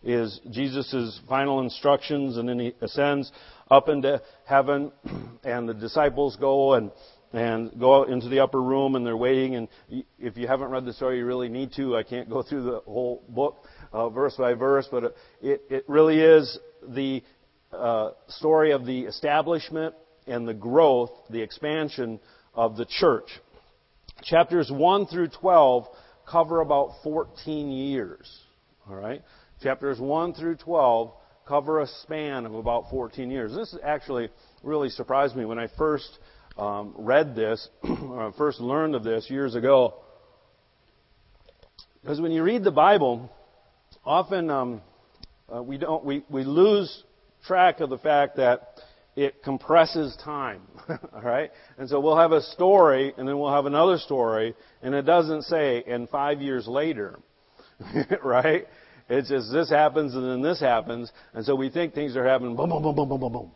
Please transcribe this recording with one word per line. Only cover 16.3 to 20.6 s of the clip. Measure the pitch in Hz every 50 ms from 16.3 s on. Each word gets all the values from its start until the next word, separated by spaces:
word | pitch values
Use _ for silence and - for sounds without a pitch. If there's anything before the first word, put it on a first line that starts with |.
| 160 156 143 123 - - - - _ _ - 131
the, | 123 127 135 135 135 - - _ _ _ _ _ _ _ _ _
uh, | - 87 120 117 117 110 107 - - _ _ _
story | - - - 156 160 156 156 156
of | 147 135 127
the | 120 131 127
establishment | 127 107 107 - - 147 147 156 156 160 170 156 - - 160 160 160 160 160 - _ _ _ _ _ -
and | 127 120 117 117
the | 113
growth, | 107